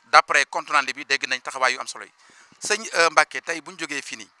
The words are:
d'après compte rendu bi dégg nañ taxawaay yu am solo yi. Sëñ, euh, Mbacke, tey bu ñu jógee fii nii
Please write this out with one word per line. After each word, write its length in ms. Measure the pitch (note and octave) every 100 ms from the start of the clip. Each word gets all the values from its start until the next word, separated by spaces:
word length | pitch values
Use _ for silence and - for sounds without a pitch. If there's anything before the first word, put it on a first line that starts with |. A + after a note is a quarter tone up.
| -
d'après 320 | D3+ - D3 E3
compte 240 | E3+ D3+
rendu 220 | D3 C3
bi 120 | C3+ D3
dégg 200 | C#3 B2+
nañ 100 | B2+
taxawaay 320 | - C3 B2+
yu 60 | B2+
am 80 | B2
solo 160 | A2
yi. 80 | G2 _ _ - _ -
Sëñ, 280 | - G#3+ A3
euh, 160 | F#3 E3
Mbacke, 300 | D#3 D3+ C3
tey 200 | - E3
bu 100 | D#3
ñu 60 | F3+
jógee 220 | D#3 C#3
fii 160 | - A#2
nii 120 | F#2+ _